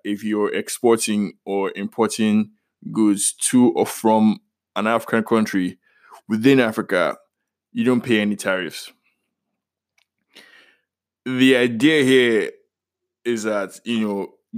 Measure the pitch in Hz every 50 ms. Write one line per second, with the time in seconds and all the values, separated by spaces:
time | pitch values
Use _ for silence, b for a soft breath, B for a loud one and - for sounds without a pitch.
0 | - 101 104 101 110 107 104 104 104 - - 98 - - - - 127 117 117 110
1 | - 110 104 104 101 - - _ - 98 98 98 95 - - 98 101 - - -
2 | 110 104 - - 110 107 104 107 104 - _ _ _ _ _ _ - - - 110
3 | 110 104 98 101 - - - - - - 127 123 123 113 - - - - - -
4 | - 110 110 110 107 107 - - _ _ _ _ _ _ - 101 104 110 117 113
5 | - - 117 113 110 - 117 110 107 - - 95 90 90 - b b b b b
6 | b b b b b - 110 110 113 135 139 131 120 110 110 117 92 - 98 90
7 | 82 73 - - _ _ _ _ _ _ _ _ _ _ - 117 113 127 127 117
8 | 120 123 113 107 104 104 101 101 - 98 92 92 90 78 - - - - _ _
9 | _ _ _ _ _ _ _ _ _ _ _ _ _ _ _ _ _ _ _ _
10 | _ _ _ _ _ b b b b b b b b b b b b b _ _
11 | _ _ _ _ - 127 131 127 131 131 131 120 123 120 117 110 131 156 160 151
12 | 131 127 135 127 123 120 113 104 87 - - _ _ _ _ _ _ _ _ _
13 | _ _ _ _ - 120 120 107 104 110 107 101 98 95 - - - 113 117 110
14 | 110 104 101 98 92 - _ _ _ _ -